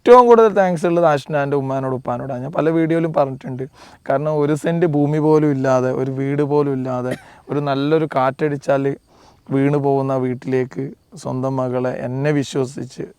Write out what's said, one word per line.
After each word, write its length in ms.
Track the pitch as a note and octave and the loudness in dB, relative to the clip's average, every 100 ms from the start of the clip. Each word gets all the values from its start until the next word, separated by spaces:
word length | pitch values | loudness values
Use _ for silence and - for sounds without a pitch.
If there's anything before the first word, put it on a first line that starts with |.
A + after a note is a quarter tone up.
ഏറ്റവും 260 | - B3 A#3+ | 10 8 10
കൂടുതൽ 220 | A3+ A3+ G3 | 8 6 4
താങ്ക്സ് 260 | F#3 E3+ F3 | 2 0 0
ഉള്ളത് 160 | E3+ E3 | 2 4
ആഷിനാൻ്റെ 480 | D3 - D3+ C#3+ C#3+ | 2 -2 -2 0 -2
ഉമ്മാനോട് 340 | C3+ C3+ C3+ B2+ | -2 -4 -4 -6
ഉപ്പാനോടാണ്. 440 | C3+ B2 C3+ B2+ | -6 -6 -6 -8
ഞാൻ 80 | C3+ F3 | -6 -2
പല 140 | D3+ E3 | 0 0
വീഡിയോയിലും 340 | D#3+ E3 E3 D#3 | 0 0 0 0
പറഞ്ഞിട്ടുണ്ട്. 440 | C3+ C3 - B2+ C3 - - - - | -2 -4 -10 -10 -10 -14 -20 -20 -4
കാരണം 260 | C#3 D3+ D3+ | -2 -2 -2
ഒരു 100 | D3 D3+ | 0 0
സെന്റ് 260 | F3 E3+ E3+ D3 | -2 0 0 2
ഭൂമി 240 | D3 D3+ D3+ | 0 2 2
പോലും 240 | D#3 D3+ C3+ | 4 4 0
ഇല്ലാതെ, 340 | C3+ B2+ B2+ C3+ | 2 2 2 -2
ഒരു 120 | C3+ C3 | -4 -4
വീട് 220 | C3+ C#3+ C#3+ | -2 -2 0
പോലും 220 | D3 C#3+ C3+ | 0 0 -2
ഇല്ലാതെ, 360 | C3 B2+ B2 B2+ - - - | -4 -4 -6 -8 -14 -20 -6
ഒരു 100 | C#3+ C#3+ | -4 -2
നല്ലൊരു 380 | C3+ C#3+ D#3+ D3+ C3+ | -2 0 0 0 -2
കാറ്റടിച്ചാൽ 720 | C3 C3+ D3+ C#3+ - C#3 C#3 C3+ _ _ - _ - | -2 -2 -4 -4 -2 0 0 -6 _ _ -20 _ -4
വീണ് 240 | C3+ C#3 D3 C#3 | 0 0 0 0
പോകുന്ന 280 | C#3 C3+ C3+ B2+ | 0 0 -2 -2
വീട്ടിലേക്ക് 580 | B2+ C3 C3 B2+ - C#3 - _ E3 | -6 -4 -2 -2 -6 -10 -12 _ -14
സ്വന്തം 320 | C3+ C3 C3 C3 | -8 -6 -4 -4
മകളെ 340 | B2+ B2+ B2+ - B2 | -4 -4 -4 -6 -8
എന്നെ 240 | C3 C#3+ D3 | -4 0 0
വിശ്വസിച്ച് 680 | C3 C#3+ C3 C#3 B2+ - - | -2 -4 -6 -8 -14 -12 -16